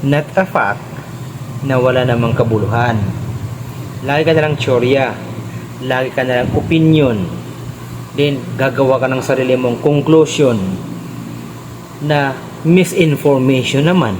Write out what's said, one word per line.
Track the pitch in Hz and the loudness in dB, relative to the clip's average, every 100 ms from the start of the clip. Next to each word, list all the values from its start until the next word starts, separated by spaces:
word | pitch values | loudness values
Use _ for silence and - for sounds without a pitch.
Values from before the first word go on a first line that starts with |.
| 139 | 2
not | 143 147 - | 0 0 -2
a | 190 | 0
fact, | 175 107 104 - - - - - - - - 139 | 0 0 -2 -8 -12 -12 -12 -12 -12 -10 -8 -2
na | 131 | 2
wala | 127 127 123 | 4 2 2
namang | 120 117 113 | 2 2 2
kabuluhan. | 117 110 107 113 120 110 101 - - - - - - - - - 131 | 2 2 0 0 2 0 -2 -4 -8 -8 -8 -10 -12 -12 -12 -10 -2
Lagi | 143 | 0
ka | 156 | 2
nalang | 160 151 147 | 2 2 0
teorya, | - 123 123 135 131 104 - - - - - - | 0 2 4 2 2 -2 -8 -10 -10 -12 -12 -10
lagi | 127 127 131 | -2 0 0
ka | 131 | -2
nalang | 127 123 127 | 0 0 2
opinion, | - - 165 160 156 139 107 87 - - - - - - - - | 0 2 4 6 6 4 2 -4 -8 -12 -14 -14 -14 -14 -12 -10
then | - 143 139 120 | 0 0 0 -6
gagawa | 117 135 127 135 131 | -2 -2 2 2 2
ka | 127 | 2
ng | 131 | -2
sarili | 123 131 127 127 | 0 0 2 2
mong | 127 117 | 2 0
conclusion | 151 147 139 160 151 - 139 113 95 92 - - - - - - - - - - - - 147 | 2 2 4 4 4 4 2 2 -2 -6 -8 -12 -12 -12 -12 -12 -14 -14 -16 -16 -16 -8 0
na | 147 139 131 - - 156 | 0 0 -4 -12 -6 4
misinformation | 175 180 - 160 143 147 139 131 131 120 135 143 | 4 4 2 2 4 2 4 4 2 2 2 2
naman. | 180 127 95 | 2 2 -2